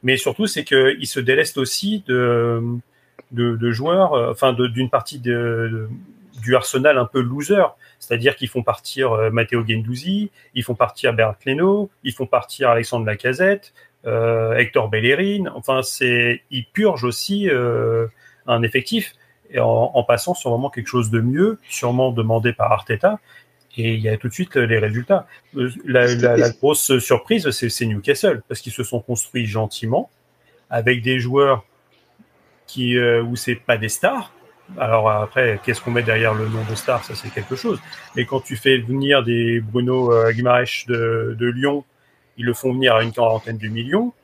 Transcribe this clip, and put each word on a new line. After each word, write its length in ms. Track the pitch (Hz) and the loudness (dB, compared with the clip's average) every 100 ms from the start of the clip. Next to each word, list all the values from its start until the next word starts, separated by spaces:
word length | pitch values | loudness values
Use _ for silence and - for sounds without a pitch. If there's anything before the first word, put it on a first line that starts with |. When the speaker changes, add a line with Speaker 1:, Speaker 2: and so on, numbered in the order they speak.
Speaker 1:
Mais 140 | 123 131 | 2 2
surtout, 300 | - 123 208 | 0 -2 -2
c'est 180 | 156 | -4
qu'ils 420 | 147 135 131 139 139 | 2 4 4 2 -6
se 140 | 139 | -4
délestent 380 | 123 139 156 - | 0 2 0 -2
aussi 460 | 131 - 196 214 190 | -4 -4 -4 -6 -2
de, 560 | 127 123 120 117 113 117 120 - _ _ - - | 0 2 2 0 -2 -2 -6 -10 _ _ -20 -12
de, 240 | 120 120 113 | -2 -2 0
de 140 | 120 | -2
joueurs, 440 | 117 143 180 185 | -2 0 2 2
euh, 160 | 143 117 | 2 0
enfin, 220 | - 135 | 2 0
de, 120 | 120 123 | 2 -2
d'une 220 | 117 131 | 0 0
partie 300 | 135 - 139 | -2 -2 -8
de, 720 | 120 120 120 113 117 113 110 120 - - - - | -4 -2 -2 -2 -4 -6 -8 -12 -18 -20 -20 -12
du 160 | 110 127 | 2 2
Arsenal 400 | - 131 139 139 | 2 2 4 4
un 60 | |
peu 160 | 117 135 | 2 0
loser. 440 | 120 135 147 202 175 - - _ | -2 -4 0 2 2 0 -20 _
C'est-à-dire 360 | - 117 123 | -6 0 0
qu'ils 140 | - 127 | 0 -4
font 140 | - | -2
partir, 500 | 117 113 - - 131 | -2 -2 -4 -2 0
euh, 180 | 110 110 | 2 2
Matteo 320 | 113 113 120 | 0 0 -2
Guendouzi, 680 | 110 113 110 123 160 196 208 _ _ | 0 -2 -2 -6 -4 -4 -4 _ _
ils 80 | 123 | -8
font 100 | 117 | -6
partir 380 | 117 120 - 127 | -2 -2 0 -2
Bernd 220 | 110 110 104 | 2 0 -2
Leno, 460 | - 135 185 202 196 _ | -4 0 2 0 -2 _
ils 80 | 139 | -10
font 120 | - 127 | -6 -2
partir 440 | 127 - - 135 | -2 -2 -2 2
Alexandre 340 | 117 113 120 | 2 0 -4
Lacazette, 720 | 110 104 123 127 185 202 - _ _ _ 120 | -4 -2 -4 0 2 0 -4 _ _ _ -4
euh, 500 | 113 113 113 113 120 | 0 0 0 0 2
Hector 320 | 117 - 107 | 2 2 0
Bellerin. 640 | 107 117 143 196 202 185 | 0 2 2 0 -2 -4
Enfin, 280 | - - 131 | -6 -2 -2
c'est, 600 | 127 - 127 120 120 117 _ | -2 -2 0 2 2 -2 _
ils 140 | 131 | -10
purgent 400 | 117 - 214 147 | -6 0 0 2
aussi, 460 | 123 117 - 202 196 | -2 -4 -4 -2 0
euh, 560 | 135 120 117 117 113 113 _ _ _ - | 0 0 0 0 0 -2 _ _ _ -2
un 160 | 117 | 0
effectif 500 | 113 131 - 226 - _ _ _ _ | 2 0 -2 -4 -4 _ _ _ _
et 100 | - | 0
en, 60 | 117 113 120 | 2 2 2
en 80 | 127 | 0
passant 300 | 117 120 - | 2 0 0
sur 160 | - 127 | -4 -2
vraiment 180 | 117 139 | -2 -4
quelque 200 | - 113 | -8 -4
chose 220 | 123 110 | -2 0
de 100 | 117 | 0
mieux, 380 | 117 143 202 220 - | 0 2 0 0 -10
sûrement 440 | - 123 123 131 | -6 -2 2 0
demandé 400 | 120 110 113 110 | 0 0 2 0
par 180 | 113 107 | 0 2
Arteta. 480 | 104 - 110 185 208 _ - _ _ _ - | 0 0 0 2 0 _ -20 _ _ _ -4
Et 160 | 113 | -2
il 60 | 110 | 0
y 80 | 110 | -2
a 80 | 107 | -2
tout 100 | 123 | -4
de 40 | |
suite 240 | - 180 139 | -6 -2 0
les 220 | 117 113 | 2 2
résultats. 480 | 107 110 123 196 - - _ 143 | 2 -2 0 0 0 -20 _ -4
Euh, 140 | 123 123 - | -4 -4 0
la, 180 | 127 | 4
Speaker 2:
Est-ce 120 | 123 120 | 4 4
que, 60 | |
Speaker 1:
la, 140 | 123 117 | 4 4
la 100 | 120 | 2
Speaker 2:
est-ce 100 | 110 | 2
Speaker 1:
grosse 400 | 139 147 - 131 | 0 2 2 0
surprise, 500 | - 117 - 226 156 | 4 0 2 0 0
c'est, 200 | - 117 | -2 -4
c'est 160 | - 117 | -2 -2
Newcastle, 560 | 104 98 143 202 120 - | -2 0 2 2 0 -6
parce 140 | 117 | -12
qu'ils 120 | - | -10
se 100 | 107 | -8
sont 180 | 117 120 | -6 -6
construits 460 | - 117 - 123 110 | -6 -6 -4 -4 -4
gentiment, 640 | 107 107 - 113 139 262 _ _ _ _ _ _ | -4 -4 -6 -2 -2 -2 _ _ _ _ _ _
avec 320 | 120 117 123 | -2 2 0
des 160 | 117 131 | 0 -2
joueurs 460 | 120 135 139 127 - _ _ _ _ _ _ _ _ _ _ | 0 2 4 2 -2 _ _ _ _ _ _ _ _ _ _
qui, 300 | 127 123 123 | -6 0 2
euh, 240 | 120 117 | 4 2
où 140 | 117 120 | 0 -6
c'est 180 | - | -4
pas 240 | 117 - 117 | -6 0 0
des 100 | 110 | 0
stars. 440 | - 190 262 - _ - _ _ 185 | 0 0 0 -8 _ -20 _ _ -6
Alors 340 | 110 113 110 | 2 4 4
après, 500 | 107 107 - 127 101 | 2 -2 0 0 0
qu'est-ce 160 | - 113 | -2 -4
qu'on 120 | - | -2
met 100 | 120 | -2
derrière 320 | 113 110 113 | 0 2 2
le 120 | 107 110 | 0 -2
nom 140 | 110 110 | -4 -6
de 60 | |
star, 280 | 110 - 120 | -6 -2 -4
ça 100 | - | -4
c'est 160 | 110 110 | -12 -10
quelque 240 | - 104 131 | -10 -8 -6
chose. 240 | 233 190 - - - - | -4 -6 -8 -20 -10 -6
Mais 100 | 123 | -2
quand 140 | 135 | -4
tu 140 | - 123 | -6 -2
fais 200 | 139 131 | 2 2
venir 460 | 117 135 139 143 | 2 -4 2 2
des 360 | 117 117 117 117 | 2 0 0 0
Bruno, 520 | 110 120 123 131 123 | -2 -2 0 0 4
euh, 180 | 117 113 | 4 4
Guimaraes 520 | 113 123 123 123 - - | 2 2 2 2 -6 -4
de, 460 | 117 117 113 113 113 | -2 0 -2 -4 -2
de 80 | 120 | -2
Lyon, 380 | 123 139 143 - _ _ _ _ - | 0 -2 -2 -6 _ _ _ _ -8
ils 80 | |
le 80 | 120 | -6
font 200 | 117 131 | -2 -2
venir 220 | 127 131 113 | 2 4 4
à 60 | |
une 100 | 113 | 2
quarantaine 440 | 113 117 110 113 113 | 2 2 2 -4 -8
de 120 | 107 | -6
millions. 440 | 110 120 180 240 - | -6 -2 -2 -2 -6